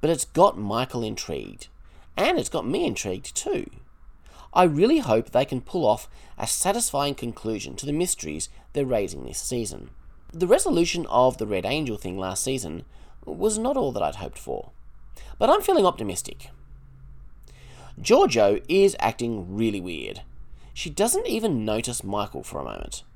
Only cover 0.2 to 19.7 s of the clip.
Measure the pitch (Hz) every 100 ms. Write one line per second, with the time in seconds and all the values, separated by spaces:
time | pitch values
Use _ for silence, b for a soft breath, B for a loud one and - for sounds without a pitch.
0.2 | - - 196 - 104 107 131 123 110 104
1.2 | - 73 50 - - - b b b -
2.2 | 226 349 - 165 117 170 - - 101 92
3.2 | - - - 403 - - - - - -
4.2 | B B B - 180 147 208 320 233 113
5.2 | 117 120 139 131 - 185 131 110 - b
6.2 | b b 95 - 185 214 233 139 143 139
7.2 | 120 110 107 110 - 65 139 147 175 -
8.2 | - 76 - b b - 135 123 101 71
9.2 | 62 - - 123 110 - 60 - - -
10.2 | - 165 180 269 381 247 170 175 160 107
11.2 | 127 120 107 98 98 143 143 104 95 92
12.2 | 92 92 - 135 85 82 - b b b
13.2 | - 156 196 214 233 277 165 117 82 -
14.2 | 85 - - 58 - - - - - B
15.2 | B B 226 370 392 359 190 170 104 92
16.2 | - - - - - - - - - -
17.2 | - - - B B B B B - 247
18.2 | 392 123 101 104 - 185 196 190 107 113
19.2 | 120 110 87 98 113